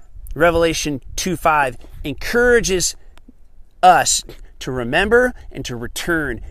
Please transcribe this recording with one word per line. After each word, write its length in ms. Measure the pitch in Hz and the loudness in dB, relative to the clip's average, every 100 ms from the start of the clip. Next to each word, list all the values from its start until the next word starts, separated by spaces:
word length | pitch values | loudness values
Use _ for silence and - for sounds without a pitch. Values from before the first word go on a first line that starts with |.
| - - - | -18 -16 -10
Revelation 680 | - 170 165 165 156 160 139 - - | 2 2 4 2 0 -4 -4 -6 -6
two 200 | 185 208 | -4 0
five 420 | 170 151 135 - - - | 2 2 2 -4 -14 -10
encourages 920 | 156 135 - 240 247 240 175 185 - - - - - - - - - - | -8 -6 -2 2 4 4 4 0 -2 -6 -14 -20 -20 -20 -20 -20 -20 4
us 400 | 185 160 123 - - - - - | 6 6 4 -2 -4 -16 -18 -12
to 120 | - | -8
remember 640 | 127 117 151 208 233 247 - - | -6 -2 0 4 4 2 -2 -12
and 140 | - 131 | -12 -10
to 100 | 120 | -8
return 680 | 117 - - 165 143 110 - | -10 -8 -4 -2 -2 -6 -10